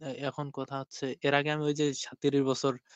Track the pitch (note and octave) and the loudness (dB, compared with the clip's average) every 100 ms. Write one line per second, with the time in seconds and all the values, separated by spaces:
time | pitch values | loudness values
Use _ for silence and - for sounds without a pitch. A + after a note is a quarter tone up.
0 | D3 B2 C#3 C#3 C#3+ C#3 C3 C#3 C3+ - | -10 -6 -6 -4 -6 -6 -6 -6 -8 -6
1 | C3+ A#2 C#3+ C#3+ D3 D3+ D3 D3 D3 C3 | -6 0 2 2 2 0 0 2 2 0
2 | - - C#3+ C#3 C3+ B2+ C#3 B2 _ | -8 0 2 4 2 2 0 -2 _